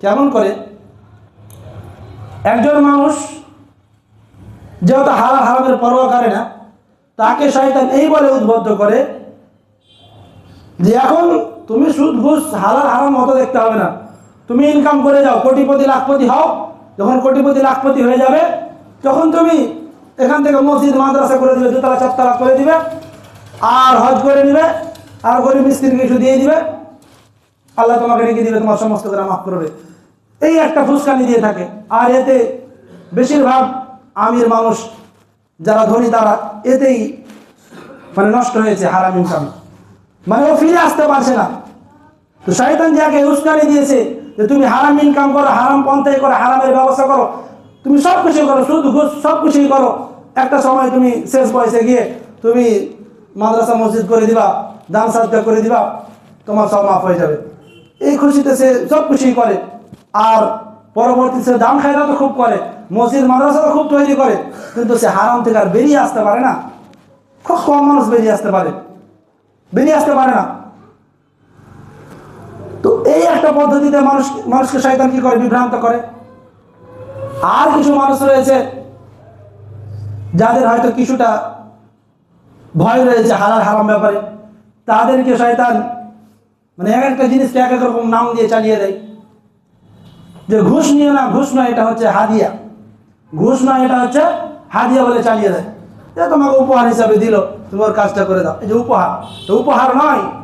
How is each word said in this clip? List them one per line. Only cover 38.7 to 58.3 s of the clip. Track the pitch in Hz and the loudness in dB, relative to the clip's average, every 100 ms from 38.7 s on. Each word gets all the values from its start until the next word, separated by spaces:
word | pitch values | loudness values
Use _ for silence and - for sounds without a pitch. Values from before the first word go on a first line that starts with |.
| 190 180 | -2 -2
হারাম | 185 185 185 | 0 0 -2
ইনকাম, | 175 156 143 - - - - - _ _ 175 | -2 -4 -6 -12 -20 -20 -20 -20 _ _ -4
মানে | 226 294 | 0 2
ও | 311 | 2
ফিরে | 320 349 | 2 2
আসতে | 320 - 302 | 2 0 0
পারছে | 285 254 233 | 2 0 0
না। | 185 - - - - _ - _ _ _ - | -2 -8 -16 -20 -20 _ -20 _ _ _ -4
তো | |
শয়তান | - 254 311 330 302 | 0 0 2 2 2
যাকে | 302 294 285 | 2 2 2
উস্কানি | 294 311 311 | 0 0 2
দিয়েছে | 294 294 277 269 214 - - - | 2 2 2 0 0 -8 -14 -4
যে, | 214 | 0
"তুমি | 277 262 | 2 2
হারাম | 247 285 294 | 2 2 4
ইনকাম | 294 285 277 | 2 2 0
করো, | 277 277 | 2 2
হারাম | 233 254 277 | 2 2 0
পন্থায় | 269 285 285 269 | 0 0 2 0
করো, | 269 | 0
হারামের | 254 247 262 262 262 | 0 0 0 2 2
ব্যবস্থা | 262 269 269 | 2 0 0
করো, | 269 226 - - - - _ | 0 -2 -6 -18 -20 -20 _
তুমি | 269 285 | 0 2
সব | 349 359 349 | 2 2 2
কিছু | 302 285 | 2 2
করো, | 269 262 | 0 0
সুদ | 311 277 | 0 2
ঘুষ | 277 294 - | 0 0 -2
সব | 302 311 | -2 0
কিছুই | 311 285 277 | 2 2 2
করো, | 277 254 - - - - - | 2 0 -2 -10 -18 -8 -4
একটা | 262 277 | 0 0
সময় | 262 262 262 | 0 0 0
তুমি | 254 254 226 - | 2 0 0 -2
শেষ | 262 233 | 0 0
বয়সে | 247 233 233 | 0 0 0
গিয়ে | 226 247 208 - - - | 2 0 0 -8 -18 -4
তুমি | 226 247 240 214 - - - - - 196 | 0 2 2 0 -4 -14 -20 -20 -20 -4
মাদ্রাসা | 214 226 233 | -2 0 0
মসজিদ | 233 226 220 185 | 0 0 -2 0
করে | 226 220 | 0 2
দিবা, | 226 202 - - - - | 2 0 -2 -8 -16 -6
দান | 202 220 | -2 0
সাদকা | 226 226 226 | 0 0 0
করে | 214 220 | 0 0
দিবা, | 220 240 - - - - - - - | 0 0 -2 -8 -18 -20 -20 -20 -6
তোমার | 208 208 | -2 0
সব | 208 202 | 0 0
মাফ | 185 190 | 0 0
হয়ে | 170 | -2
যাবে।" | 156 147 - - - - _ _ | -2 -4 -8 -20 -20 -20 _ _
এই | 285 285 | -2 2
খুশিতে | 285 | 2